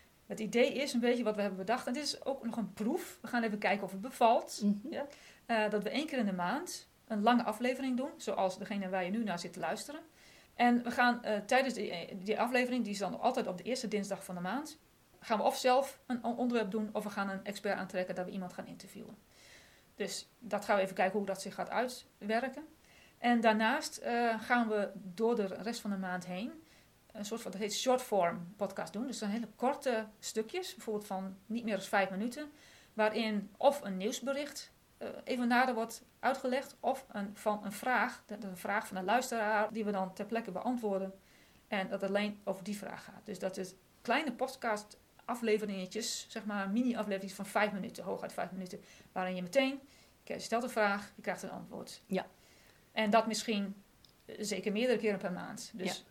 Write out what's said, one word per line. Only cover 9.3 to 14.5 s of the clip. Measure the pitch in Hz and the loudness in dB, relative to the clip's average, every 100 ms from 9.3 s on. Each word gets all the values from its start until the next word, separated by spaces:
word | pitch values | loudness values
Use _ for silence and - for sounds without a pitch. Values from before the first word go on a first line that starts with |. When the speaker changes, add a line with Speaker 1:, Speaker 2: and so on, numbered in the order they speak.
| 175 | -2
Speaker 1:
zit | 202 | -6
te | - | -4
luisteren. | 165 208 - 302 - - - - - - | -4 -4 -6 -12 -14 -20 -20 -20 -6 4
En | 240 240 | 6 6
we | 240 | 4
gaan, | 233 247 240 | 4 4 4
eh, | - 214 | 0 0
tijdens | 202 254 269 | 4 4 4
die, | 190 208 | 0 -4
eh, | 170 - 196 | -4 -6 -6
die | 185 208 | -2 2
aflevering, | 240 254 247 247 | 2 2 2 2
die | 202 | 0
is | 196 | 0
dan | 190 - | -2 0
altijd | 240 254 208 | 2 2 0
op | 180 | -4
de | |
eerste | - 247 214 | -2 -2 0
dinsdag | 202 190 190 | -2 -2 -6
van | - 180 | -6 -6
de | |
maand, | 180 | -4